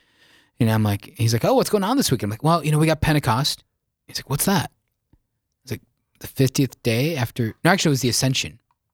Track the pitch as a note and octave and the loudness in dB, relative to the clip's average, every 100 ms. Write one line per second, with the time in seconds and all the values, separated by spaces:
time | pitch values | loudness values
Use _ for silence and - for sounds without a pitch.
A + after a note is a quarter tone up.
0 | _ _ _ _ _ - A2+ A2 G#2+ G2+ | _ _ _ _ _ -2 0 2 2 -2
1 | - - A2+ A2+ F3 C4 F#3+ G#3 F#3+ C4+ | -6 -4 -2 0 2 2 2 0 0 0
2 | - A#2+ G2+ A2+ D3+ E3+ D3+ D3+ D#3 D#3 | 0 -2 -2 -2 0 0 2 2 2 2
3 | - D3+ C3+ A#2 D3 - _ _ _ _ | 2 2 2 0 -2 -6 _ _ _ _
4 | - - - C#3+ - G3 - - _ _ | -16 -14 -8 -4 0 0 -2 -10 _ _
5 | _ _ _ _ _ _ B2+ - - _ | _ _ _ _ _ _ -14 -14 -14 _
6 | _ _ - - C3 - C3+ - A#2+ A2+ | _ _ -10 0 0 2 -2 -2 -2 0
7 | D3 D#3 A#2 - A2 - E3 F#3 E3 C3+ | -2 -2 -4 -4 -6 -2 0 2 2 0
8 | B2 - C3 C3 D#2 - _ _ _ | 0 0 0 -2 -6 -12 _ _ _